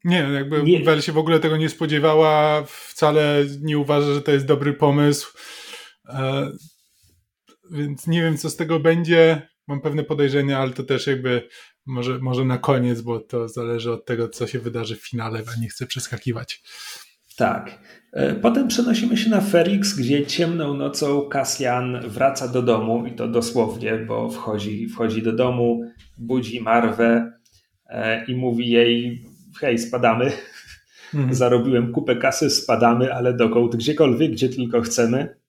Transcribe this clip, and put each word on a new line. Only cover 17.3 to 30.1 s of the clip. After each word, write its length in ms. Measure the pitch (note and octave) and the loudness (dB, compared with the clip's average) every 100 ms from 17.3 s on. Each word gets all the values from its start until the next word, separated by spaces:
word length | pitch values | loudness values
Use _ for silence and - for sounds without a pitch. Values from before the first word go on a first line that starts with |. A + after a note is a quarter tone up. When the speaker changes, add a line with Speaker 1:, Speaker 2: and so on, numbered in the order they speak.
| - | -2
Speaker 2:
Tak. 420 | G#2+ - - - - - _ | -2 -2 -8 -20 -20 -20 _
E, 220 | - C#3 - | -2 -2 2
potem 320 | A#3 B3 B3 | 2 2 0
przenosimy 500 | - A#3+ G#3+ A3+ G#3+ | 0 0 0 0 0
się 120 | A3 | 2
na 120 | G#3 | 0
Ferrix, 540 | - E3+ E3+ G3+ - C#3+ | 2 2 4 2 0 -2
gdzie 300 | A#2+ C#3+ C#3+ | 0 0 0
ciemną 480 | - E3 E3+ D3 | -2 -2 0 -4
nocą 560 | C#3+ C#3+ C#3+ D3 C#3+ C#3+ | -4 -6 -4 0 0 -2
Cassian 800 | C#3 B2+ - C3 B2 B2+ B2 A#2 | -4 -4 -2 -2 -2 -4 -6 -8
wraca 380 | G2+ C3+ C3+ B2+ | 0 0 0 -4
do 140 | B2+ | -2
domu, 440 | A#2+ A2 A2+ A#2 A#2 | 2 0 0 -2 -4
i 100 | - | -6
to 120 | A2+ | -2
dosłownie, 720 | A#2 A2+ B2+ G#2+ A2+ A2+ A2+ | -2 0 0 0 -2 -4 -4
bo 320 | A2+ A2 A#2 | -4 -6 -6
wchodzi, 580 | - - G#2 G2+ G#2+ A2+ | -8 -6 -6 -6 -8 -8
wchodzi 320 | - A2+ A2 | -4 -4 -2
do 120 | A2 | -2
domu, 500 | A#2 B2+ B2 A#2+ A#2 - - _ - | 0 0 2 0 0 -6 -16 _ -16
budzi 440 | A#2 C3 A2 A#2+ | -4 -4 -4 -6
Marwę, 720 | A2 A#2 A2+ A2 A#2 A#2 A#2 - _ _ _ _ _ | 2 2 2 2 2 2 0 -12 _ _ _ _ _
e, 400 | A2+ A2 A2+ - | -6 -4 -4 -4
i 100 | B2+ | -4
mówi 340 | B2+ A#2 A#2+ | -2 -2 2
jej: 540 | A#2 A#2+ A#2+ A#2+ A#2+ - - - - | 4 4 2 -2 -10 -16 -20 -20 -6
„Hej, 200 | C#3+ A#2 | -2 -2
spadamy. 520 | - B2 A#2+ | -2 0 2